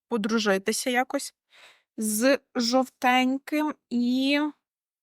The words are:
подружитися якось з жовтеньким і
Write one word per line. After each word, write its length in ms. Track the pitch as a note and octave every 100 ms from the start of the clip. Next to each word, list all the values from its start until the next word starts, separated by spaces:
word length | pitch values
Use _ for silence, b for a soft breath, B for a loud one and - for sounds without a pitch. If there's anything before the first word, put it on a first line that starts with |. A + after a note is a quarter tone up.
| -
подружитися 800 | A#3 G#3 A3+ G#3 F#3+ G#3 A3 C4
якось 460 | B3 C4 C#4+ - _ _ b b b b -
з 420 | G#3+ G#3+ C4 C4+ _ B3
жовтеньким 1200 | A#3 C4 B3+ - B3+ B3+ B3+ C4+ - D4+ D4+ - -
і 500 | A#3+ A#3+ B3+ C4+ C#4+ D4+ - _ _ _ _